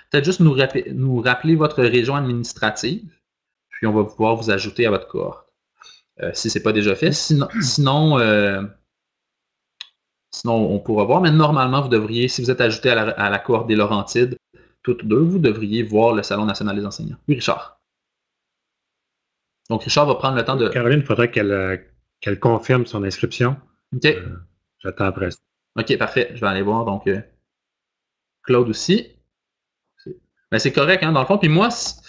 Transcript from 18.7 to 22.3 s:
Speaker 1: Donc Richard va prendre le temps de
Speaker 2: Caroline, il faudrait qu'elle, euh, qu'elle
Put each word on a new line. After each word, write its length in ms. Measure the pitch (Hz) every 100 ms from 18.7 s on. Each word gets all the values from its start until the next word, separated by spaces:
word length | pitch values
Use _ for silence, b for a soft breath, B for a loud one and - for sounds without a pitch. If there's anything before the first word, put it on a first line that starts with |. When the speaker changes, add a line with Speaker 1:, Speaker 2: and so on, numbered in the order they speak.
| _ _ _ _ _ _ _ _ _ -
Speaker 1:
Donc 140 | 117
Richard 240 | - 143 147
va 80 |
prendre 220 | 127 135 127
le 80 |
temps 120 | 117 135
de 100 | 110
Speaker 2:
Caroline, 320 | 123 120 147
il 40 |
faudrait 260 | 135 110 120
qu'elle, 200 | 117 101
euh, 260 | 101 95 92 - _ _ _
qu'elle 200 | 110